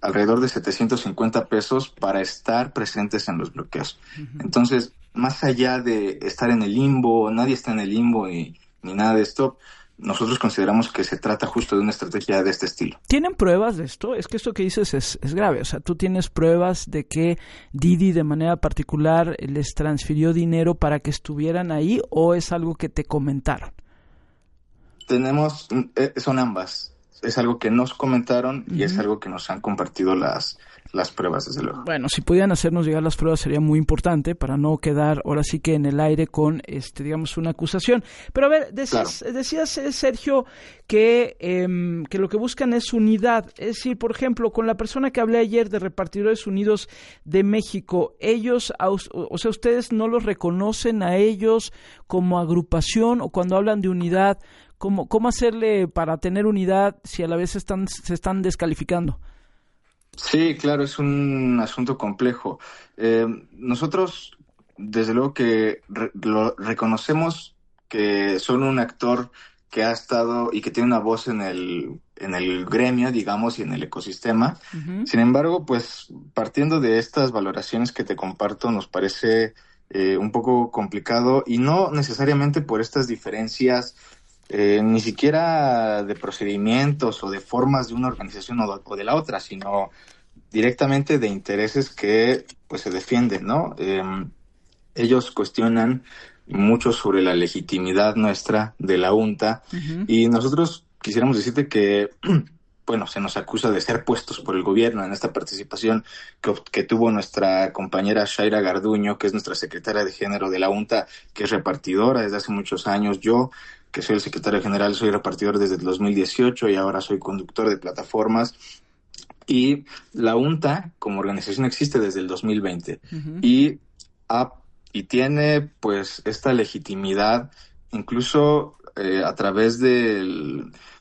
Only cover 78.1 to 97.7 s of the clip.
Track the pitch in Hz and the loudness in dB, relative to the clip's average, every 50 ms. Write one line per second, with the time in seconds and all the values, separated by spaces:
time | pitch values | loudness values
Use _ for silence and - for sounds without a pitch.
78.1 | 98 90 98 95 90 - 104 101 139 - - 120 113 98 95 - - 90 95 98 | -6 -6 -6 -8 -4 -4 -4 -4 -2 -2 -2 -2 -2 -2 -4 -4 -4 -2 -2 -2
79.1 | - - - 113 110 113 113 110 - _ - _ _ _ _ _ - 98 95 95 | -2 0 2 2 4 4 2 0 -4 _ -20 _ _ _ _ _ -2 0 2 2
80.1 | 95 95 104 107 110 117 113 127 123 120 120 120 - 113 104 92 - 101 - - | 2 0 0 0 -2 0 2 2 2 2 2 0 -2 -4 -6 -4 -6 -8 -4 -2
81.1 | 117 120 120 127 131 135 131 123 117 120 127 143 165 185 190 160 151 147 139 131 | 0 2 2 4 4 2 2 0 0 2 2 4 4 2 2 2 0 -2 -2 -2
82.1 | 113 120 139 143 147 143 143 147 143 165 147 - 113 107 113 - - 139 131 120 | -2 0 2 2 4 4 2 2 0 0 -2 0 -2 -2 -2 -2 -2 -2 -2 -2
83.1 | 113 - - 101 104 110 113 113 - - 127 127 123 123 123 - - - - - | -4 -6 -8 -8 -6 -6 -6 -6 -2 2 2 4 4 2 0 -4 -12 -20 -20 -20
84.1 | - - _ _ _ _ _ _ 101 104 104 101 101 107 107 110 113 113 110 113 | -20 -20 _ _ _ _ _ _ 0 2 4 4 4 4 4 4 4 2 2 -2
85.1 | 101 - - 147 151 160 170 165 165 156 143 135 123 117 113 110 107 104 98 98 | -2 2 2 4 4 4 2 2 2 2 2 2 2 2 2 0 0 -2 -2 -4
86.1 | 104 - - 98 - - 104 101 101 101 104 110 117 131 139 147 143 147 131 113 | -6 -8 -8 -10 -8 -6 -4 -4 -2 0 2 2 2 4 2 2 2 0 0 -2
87.1 | 107 - 101 98 98 98 - - 117 123 127 139 139 131 123 113 117 120 127 127 | -2 -2 -6 -6 -6 -8 -8 -4 -2 0 2 2 2 2 0 -2 -4 -2 -2 -2
88.1 | - - 98 92 101 101 95 - 120 120 110 101 98 101 - - 101 98 101 113 | -4 -6 -10 -12 -12 -14 -12 -6 -4 -2 -2 -2 -4 -8 -10 -10 -8 -6 -2 0
89.1 | 143 160 156 - 101 95 - - 101 95 98 98 101 101 98 - - - - - | 0 0 0 -4 -6 -8 -8 -10 -14 -12 -6 -4 -2 -2 -2 -4 -8 -18 -20 -20
90.1 | - _ _ _ _ - _ _ - 110 113 123 123 - 143 135 139 139 139 - | -20 _ _ _ _ -20 _ _ 0 2 2 2 2 2 2 2 2 2 2 2
91.1 | 156 135 110 104 101 95 - - 101 101 107 110 - 139 131 - - - - 101 | 2 2 2 0 -2 -4 -6 -4 -2 -2 -2 0 0 -2 -2 -2 -4 -4 0 2
92.1 | 107 110 113 123 127 131 - - - - _ _ - - - 104 90 95 - - | 4 4 4 4 2 0 -4 -10 -20 -20 _ _ -12 -8 -6 -6 -6 -6 -4 0
93.1 | 127 120 123 113 101 92 95 101 127 156 175 - - - - 95 98 95 92 95 | 2 2 2 2 0 -2 -2 -2 0 0 -2 -2 -6 -6 -4 -2 -2 -2 -2 -4
94.1 | 95 98 - - - - _ _ _ _ _ _ _ _ _ _ _ 120 120 117 | -6 -6 -8 -10 -12 -18 _ _ _ _ _ _ _ _ _ _ _ -2 2 4
95.1 | 127 127 123 - - - 101 - - - 113 117 113 113 113 120 131 127 - - | 4 2 2 -2 -4 -4 -6 -2 0 0 2 2 4 4 2 2 0 -2 -4 -12
96.1 | - - - - - _ _ - - 98 101 107 117 120 - 123 110 - - 101 | -20 -20 -20 -20 -20 _ _ -6 -2 2 4 4 4 4 4 0 0 0 0 2
97.1 | 95 95 92 90 87 87 87 85 - 92 85 - | 2 4 4 4 2 2 0 0 -2 -6 -6 -4